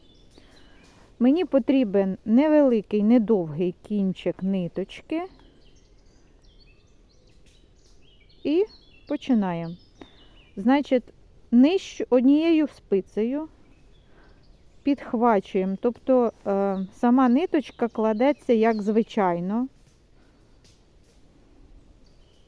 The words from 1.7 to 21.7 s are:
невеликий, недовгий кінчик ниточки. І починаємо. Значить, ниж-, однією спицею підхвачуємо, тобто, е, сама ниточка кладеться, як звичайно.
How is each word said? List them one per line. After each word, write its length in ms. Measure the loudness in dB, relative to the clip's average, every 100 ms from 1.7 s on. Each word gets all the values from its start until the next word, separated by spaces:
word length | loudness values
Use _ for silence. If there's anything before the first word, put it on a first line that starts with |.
| 0 0 0 -2 -4
невеликий, 800 | 0 2 4 4 4 2 -2 -2
недовгий 720 | 2 2 2 0 -2 -4 -4 -6
кінчик 600 | -8 -4 -4 -4 -6 -6
ниточки. 800 | -4 -4 -6 -8 -12 -14 -10 -8 -8 -16 -20 _ -20 -20 _ _ _ -20 _ _ _ -20 -20 _ _ _ _ _ _ _ -20 _ _ _ _ -20 -20 _ _ -10
І 200 | -2 0 -2 -6 -20 -20 -10
починаємо. 640 | -8 -2 0 0 -6 -8 -14 _ -20 -20 -20 -20 -20 -20 -6
Значить, 480 | 0 0 0 -2 -4 -16 -20 -20 0
ниж-, 540 | 4 4 2 -4 -12 -2
однією 580 | 2 4 2 4 2 0
спицею 800 | -6 -4 -4 -4 -6 -4 -6 -10 -16 -20 -20 -20 -20 _ -20 -20 -20 -20 -20 -20 -8
підхвачуємо, 920 | -4 -4 -4 -2 0 0 -2 -4 -4 -4
тобто, 520 | -4 -4 0 0 0 -4 -4
е, 400 | -2 -2 -4 -8
сама 360 | -2 0 2 4
ниточка 600 | 2 0 -2 -4 -6 -6
кладеться, 640 | -2 -2 0 0 0 0
як 300 | 0 2 0
звичайно. 840 | -2 -2 -2 -2 -2 -2 -4 -4 -6 -10 _ _ _ _ _ _ _ _ _ _ _ _ _ _ -20 _ _ -20 -20